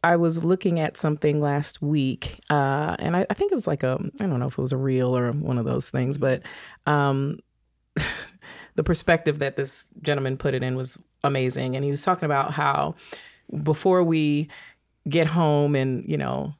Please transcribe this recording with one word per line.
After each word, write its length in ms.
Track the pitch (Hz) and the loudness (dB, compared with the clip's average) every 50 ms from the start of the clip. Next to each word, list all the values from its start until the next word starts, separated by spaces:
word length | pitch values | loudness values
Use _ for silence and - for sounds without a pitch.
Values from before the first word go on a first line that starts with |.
| - | 4
I 120 | 170 175 | 4 4
was 260 | 170 170 165 160 170 160 | 6 4 2 2 0 2
looking 340 | 165 185 185 - 196 170 165 | 0 0 2 2 0 0 2
at 160 | 156 156 - | 0 -2 -2
something 460 | - - 156 151 147 - 151 147 151 | 0 0 0 0 2 2 2 2 2
last 400 | 147 143 143 147 147 - - - | 2 2 0 0 -2 -4 -6 -4
week, 580 | 151 147 156 151 135 131 - - - - - - _ - | -2 0 2 2 2 0 -2 -4 -8 -14 -14 -14 _ 0
uh, 440 | 151 147 139 139 139 143 151 156 - - | 0 2 2 2 0 0 -2 -2 -4 -2
and 160 | - 160 170 | -2 0 0
I, 80 | 180 196 - | 0 0 0
I 20 | 202 | 0
think 180 | - 392 403 | -2 0 0
it 40 | 392 | 0
was 100 | 262 - | 0 0
like 160 | 170 156 - | -2 -2 0
a, 160 | - 127 131 - - 147 - - | 0 -2 -2 -2 -4 -8 -6 -4
I 80 | 208 | -2
don't 100 | 190 143 123 | -2 0 0
know 60 | 123 | -2
if 60 | 135 - - | -2 -2 -4
it 20 | |
was 120 | 131 127 135 | -2 -2 -2
a 40 | |
reel 400 | 131 135 135 131 127 127 123 127 | -2 0 0 2 2 2 2 2
or 140 | 123 123 120 | 2 0 0
one 260 | 123 147 - - 127 | -2 -2 -2 -2 -2
of 80 | 120 113 | -2 0
those 240 | 131 127 127 - - | 0 -2 -2 -2 -2
things, 300 | - 135 127 131 139 139 | -2 -2 -2 0 -2 0
but, 220 | 135 135 127 131 - - - - - - - _ _ | 0 0 0 0 -4 -14 -18 -18 -18 -20 -20 _ _
um, 540 | 143 147 147 143 139 139 135 139 143 - - _ _ _ _ _ _ _ _ _ _ _ | 0 2 2 2 2 2 0 -2 -2 -4 -8 _ _ _ _ _ _ _ _ _ _ _
<laughs> 800 | - - - - - - - - _ - - - - - - _ | -6 -6 -4 -6 -10 -14 -16 -20 _ -20 -20 -20 -20 -20 -8 _
the 80 | - 151 | -2 0
perspective 560 | - 170 - - - 170 165 165 160 143 151 | 0 0 0 4 2 2 4 2 0 0 0
that 160 | 139 135 - | -2 -4 -2
this 300 | - 139 139 - - - _ _ - | -4 -4 -4 -4 -6 -8 _ _ -6
gentleman 360 | 156 151 147 143 135 131 135 | 0 0 0 2 0 -2 -4
put 160 | 131 - 143 131 | -2 -2 0 0
it 100 | 131 131 | 0 0
in 120 | 127 127 | -2 -2
was 220 | 131 131 131 - - _ _ _ _ - | -2 -4 -6 -8 -10 _ _ _ _ -2
amazing. 520 | 143 139 135 127 127 127 131 127 131 127 | 0 2 2 0 0 -2 -2 -4 -2 -2
And 100 | 135 139 | -2 -2
he 60 | 143 | -2
was 120 | 143 143 - | -2 -2 0
talking 220 | 190 180 170 170 | 0 0 0 0
about 260 | 147 143 139 135 - | 0 2 0 0 0
how 440 | 147 151 147 143 139 143 143 156 165 - - - - - - - - _ _ - - 151 | -2 0 0 2 2 2 0 -2 -4 -10 -16 -18 -18 -18 -18 -20 -20 _ _ -10 -8 -4
before 420 | 147 151 156 - - 190 185 180 180 | 0 0 -2 2 2 4 4 4 4
we 460 | 165 165 160 156 147 147 147 156 - - - - - _ _ _ _ _ _ _ | 4 2 2 2 2 2 0 -2 -4 -10 -20 -20 -20 _ _ _ _ _ _ _
get 200 | 147 139 165 160 | 0 2 2 2
home 480 | 156 156 175 165 151 147 147 147 143 147 | 4 2 2 4 4 4 4 4 4 2
and, 280 | 139 131 135 127 - - | 2 2 0 -2 -4 -2
you 100 | - 156 | -4 -2
know 360 | 147 - - 127 131 139 151 147 | -2 -2 -2 -2 -4 -4 -6 -8